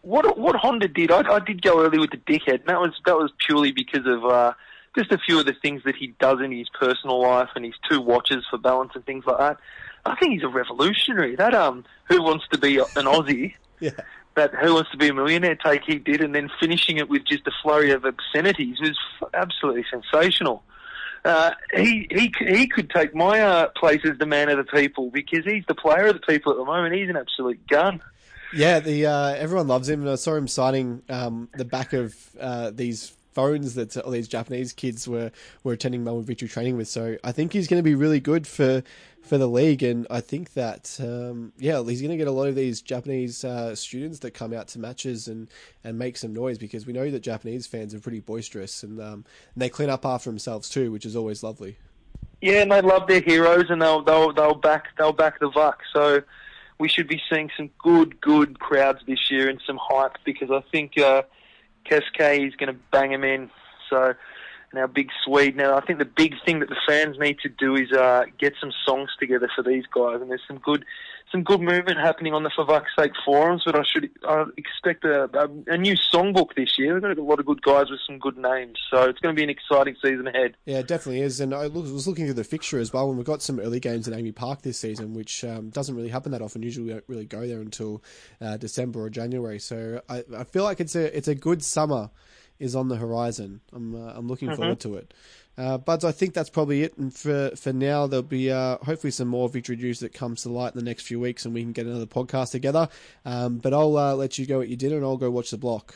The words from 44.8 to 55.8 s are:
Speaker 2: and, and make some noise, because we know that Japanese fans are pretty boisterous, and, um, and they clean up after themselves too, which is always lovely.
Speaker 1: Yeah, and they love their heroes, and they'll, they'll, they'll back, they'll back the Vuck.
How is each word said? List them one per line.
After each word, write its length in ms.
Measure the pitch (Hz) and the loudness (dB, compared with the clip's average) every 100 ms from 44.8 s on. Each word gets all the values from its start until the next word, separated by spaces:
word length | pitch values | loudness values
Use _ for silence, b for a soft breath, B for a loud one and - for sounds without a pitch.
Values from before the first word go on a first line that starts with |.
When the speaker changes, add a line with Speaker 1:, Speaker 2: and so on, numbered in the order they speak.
| 113 127 135 120 113 | -14 -10 -10 -10 -10
Speaker 2:
and, 200 | 113 113 b b b | -14 -16 b b b
and 160 | 117 113 | -12 -8
make 180 | 123 123 | -8 -8
some 160 | 113 | -10
noise, 240 | 107 127 113 | -6 -6 -6
because 300 | 107 117 113 | -10 -12 -10
we 40 | |
know 180 | 123 139 | -6 -6
that 80 | 135 | -6
Japanese 480 | 110 110 120 120 120 | -8 -10 -8 -10 -10
fans 260 | 117 107 | -12 -12
are 60 | 107 | -12
pretty 200 | 123 113 | -12 -12
boisterous, 600 | - 113 110 107 98 - | -10 -10 -10 -12 -12 -14
and, 180 | 104 107 | -14 -14
um, 260 | 107 104 104 b b | -14 -16 -20 b b
and 80 | - | -6
they 80 | 127 | -6
clean 220 | - 147 | -2 -4
up 160 | 131 143 | -2 -2
after 240 | 127 - | -4 -6
themselves 380 | 110 - 110 - | -10 -8 -10 -8
too, 220 | 139 123 | -4 -4
which 140 | 107 113 | -4 -8
is 100 | 113 | -6
always 280 | 110 104 | -6 -8
lovely. 340 | 110 107 98 104 - _ _ - - _ | -10 -12 -16 -18 -20 _ _ -18 -18 _
Speaker 1:
Yeah, 220 | 190 202 | 2 4
and 80 | 202 | 6
they 100 | 196 | 6
love 260 | 190 190 185 | 8 6 6
their 140 | 185 | 4
heroes, 440 | 170 165 170 175 175 | 6 6 6 6 4
and 100 | 170 | 4
they'll, 220 | 160 156 | 4 4
they'll, 320 | 151 160 160 | 6 6 6
they'll 220 | 151 151 151 | 4 4 4
back, 420 | 156 151 - - | 2 2 -2 0
they'll 160 | 156 | 0
back 260 | 156 156 - | 4 2 2
the 120 | 143 | 0
Vuck. 240 | 151 151 - | 4 2 2